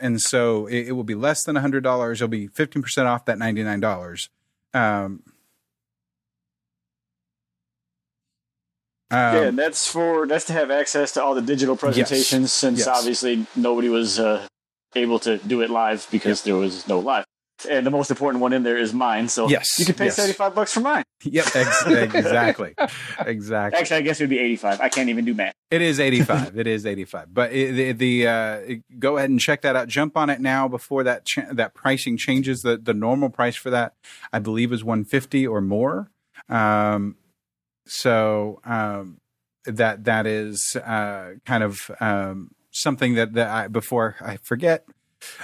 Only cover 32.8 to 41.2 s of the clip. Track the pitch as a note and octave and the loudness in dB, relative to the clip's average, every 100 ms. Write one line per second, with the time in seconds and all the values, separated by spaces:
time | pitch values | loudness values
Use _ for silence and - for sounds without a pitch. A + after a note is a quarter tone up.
32.8 | A2+ G#2+ A2 C3+ C#3 - A#2+ A#2 C3 B2 | 0 0 0 0 0 0 -2 -2 -2 0
33.8 | A#2 - - - - A2 G#2+ A2 A#2+ A#2+ | 0 -6 -20 -20 -8 -4 -2 0 0 -2
34.8 | A2 A2 G#2 C#3 B2+ C#3+ C3 G#2+ G2 G2+ | -2 -2 0 -2 0 0 0 0 0 0
35.8 | B2+ E3+ G3+ _ _ - - A#2+ G#2+ G#2+ | 0 -2 -8 _ _ -20 -4 0 2 2
36.8 | G#2+ G#2 G2+ - _ _ _ _ _ _ | 2 0 -4 -8 _ _ _ _ _ _
37.8 | - - C3 A2+ A2 G#2+ G#2 G2+ - A#2 | -14 -4 2 2 2 0 -2 -8 -6 -4
38.8 | G#2+ G2+ F#2+ D#2+ _ _ _ _ - A2 | -4 -6 -10 -18 _ _ _ _ -10 0
39.8 | A2+ G#2 A2 A2 A2 G#2+ G#2+ G2+ - B2 | 0 0 0 0 0 -2 -4 -6 -6 -6
40.8 | A#2+ A2 G#2 G2+ | -4 -4 -4 -6